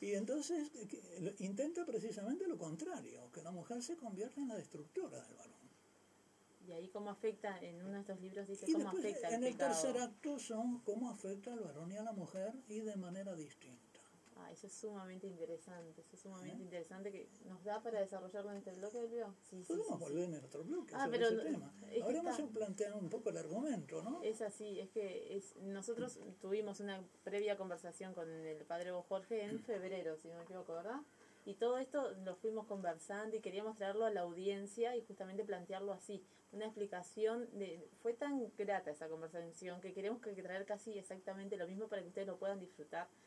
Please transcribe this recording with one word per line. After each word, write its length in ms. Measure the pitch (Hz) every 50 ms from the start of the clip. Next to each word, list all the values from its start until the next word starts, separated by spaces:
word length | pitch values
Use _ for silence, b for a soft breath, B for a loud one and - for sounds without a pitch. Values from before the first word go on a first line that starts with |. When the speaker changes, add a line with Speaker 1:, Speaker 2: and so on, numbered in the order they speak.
Speaker 1:
Y 120 | 202 202 208
entonces, 560 | 202 220 208 262 302 294 - 349 311 294 302 -
eh, 120 | 240 214
que, 320 | - - - - 180 170 185
lo, 100 | 165 196 202 -
intenta 460 | 196 190 196 208 277 320 339 349 339
precisamente 640 | 311 226 214 190 226 202 202 196 226 285 370 381
lo 100 | 359 277
contrario, 720 | 170 170 156 160 - 302 359 349 220 127 - - 123 123 127 -
que 80 | 170
la 100 | 151 170
mujer 300 | 185 175 170 - 240 240 240
se 140 | - 339
convierta 420 | 330 254 220 196 180 214 254 - 285
en 60 | 285 247
la 60 | 220
destructora 680 | 185 139 - - 151 151 160 - 381 370 - 135 127 120
del 120 | - -
varón. 240 | - - - - - - - - - - - - - - - - - - - - - - - - - 185
Speaker 2:
Y 40 | 180
ahí 160 | 170 165 185 185
cómo 200 | - 208 208 208
afecta, 480 | 196 - - 220 214 - - 202 190 175
en 200 | 175 175 170 170
uno 120 | 185 196 202
de 60 | 202
estos 200 | 202 202 190 185
libros 260 | 185 190 196 202 202
dice 180 | 202 196 - 190 320
Speaker 1:
Y 40 | 320
Speaker 2:
cómo 120 | 320 - 190
Speaker 1:
después, 140 | - 370 254
Speaker 2:
afecta 240 | 208 - 269 - 170 226
Speaker 1:
en 80 | 240 254
Speaker 2:
el 60 | 247
Speaker 1:
el 80 | 226
tercer 360 | - 277 262 - - - 262 240
Speaker 2:
pecado. 180 | 247 247 -
Speaker 1:
acto 280 | - - - 294 285 247
son 400 | - - 226 214 233 247 240 240
cómo 280 | - 214 202 226 254 233
afecta 420 | 202 - - 190 196 202 - 247 240
al 60 | 226
varón 300 | 202 160 135 147 165 175
y 60 | 196
a 60 | 208 220
la 80 | 226 214
mujer 400 | 196 170 - - 190 190 220 240 269 -
y 120 | - 208 220
de 140 | 220 214 202
manera 380 | 190 180 175 180 190 196 196 180
distinta. 440 | 160 151 143 - - - 131 123 117 110 - - - - - - - - - -
Speaker 2:
Ah, 140 | - - - 170
eso 140 | - -
es 60 | 196 -
sumamente 540 | - - 214 208 196 190 185 185 185 202
interesante, 720 | 190 180 165 165 160 170 160 - 190 180 170 165 165 160 -
eso 140 | 165 - 190
es 60 | 185
sumamente 360 | - 196 190 185 185 185 -
Speaker 1:
¿Eh? 40 | - 185
Speaker 2:
interesante 480 | 170 180 170 165 - 185 190 196 202
que 160 | 196 180 - - - - -
nos 160 | - 190 175 180
da 180 | 208 208 226
para 180 | - - 220 208
desarrollarlo 520 | 196 190 202 185 175 185 196 202 196 208
en 60 | 202
este 140 | 202 196 196
bloque, 280 | 185 185 196 208 220 240
Elvio. 340 | 233 226 233 240 226 202 190 - - -
Sí, 80 | 190 185 180
sí, 40 |
Speaker 1:
Podemos 200 | - 330 392 453
Speaker 2:
sí, 60 | 440 -
sí. 20 | - 170 139
Speaker 1:
volver 120 | 147 170 180 180
en 160 | 160 143 135
otro 180 | - - 143 165
bloque 300 | 208 330 359 269 - -
Speaker 2:
Ah, 100 | 254 277
Speaker 1:
sobre 120 | 247 233 226
Speaker 2:
pero 100 | 233 226 220 220
Speaker 1:
ese 100 | - 320
tema. 220 | 285 170 135 - - - -
Speaker 2:
es 60 | - -
que 60 | 160 170
Speaker 1:
Ahora 140 | 226 269 330
vamos 180 | 339 - 240 -
Speaker 2:
está 40 | 302 226
Speaker 1:
a 40 | 214
plantear 400 | 220 214 196 190 - 208 202 208
un 160 | 208 185 160
poco 200 | 214 247 - 208
el 60 | 165
argumento, 640 | 165 - - 175 226 285 311 247 185 139 - 160 - 170
¿no? 180 | 233 302 349 -
Speaker 2:
Es 180 | 214 220 -
así, 380 | 226 202 - - 214 208 196 -
es 100 | 196 190
que 440 | - 226 202 190 175 - - - 196
es, 200 | 202 196 - -
nosotros 600 | - 190 196 196 196 196 233 226 - 254 247 - 196 - 190 185 -
tuvimos 400 | - 190 196 214 214 202 196 -
una 240 | 202 202 196 190 180 - - - -
previa 320 | 185 196 202 208 208 202
conversación 560 | 190 190 185 175 165 185 175 165 - 190 185 180
con 160 | 175 165 165
el 340 | 160 160 160 160 156 151 151
padre 280 | - 165 170 175 185
Jorge 520 | 180 180 180 - 190 190 185 - 233 220 208
en 160 | 208 220 220
<clears throat> 60 | -
febrero, 500 | - 220 185 185 190 190 180 160 160 156
si 120 | 156 - 165
no 60 | 170
me 60 | 170 170
equivoco, 300 | 196 185 185 170 - 165
¿verdad? 280 | 170 175 214 247 285 294 B B B B B B B B
Y 100 | 208 190
todo 220 | - 233 240 247 262
esto 320 | 269 262 - 285 262 202 190 190 190
lo 120 | 190 180
fuimos 300 | - - 220 220 220 208
conversando 680 | - 202 196 185 170 160 160 - - 202 208 214 220 220
y 60 | 214
queríamos 340 | - 196 180 202 214 220 220
traerlo 300 | - 196 196 196 214 226
a 60 | 220
la 100 | 208 185
audiencia 760 | 175 175 170 180 190 202 202 196 202 202 - 233 233 240 247
y 60 | 233
justamente 420 | 220 - 196 - 190 190 190 196 208
plantearlo 480 | 202 196 175 175 - 190 190 196 196
así. 320 | 185 185 - - 202 185 B B B B B -
Una 140 | - 202 214
explicación 840 | 220 220 208 208 202 185 180 175 - - 214 214 220 226 240 240 - - 202
de... 280 | 196 180 165 175 226 - - -
Fue 120 | - 233 233
tan 380 | - 285 285 285 269 233 202 -
grata 320 | - 202 202 196 185 - 151
esa 180 | 147 - 160
conversación 760 | 160 160 160 160 156 165 170 170 165 165 - 190 180 175 185
que 120 | 190 190 185
queremos 260 | 196 190 208 240 233
que, 120 | - 214 196
que 80 | 190
traer 240 | 185 180 185 196 196
casi 320 | 196 208 202 - 226 208
exactamente 600 | 196 190 - 190 190 - 196 190 196 196 196 208
lo 100 | 185 170
mismo 200 | 175 190 196 220
para 140 | 214 214 190
que 60 | 175
ustedes 180 | 175 - 196 196
lo 100 | 196 170
puedan 220 | - 190 196 202 196
disfrutar, 480 | 185 180 - - 147 - - 165 175 - B B B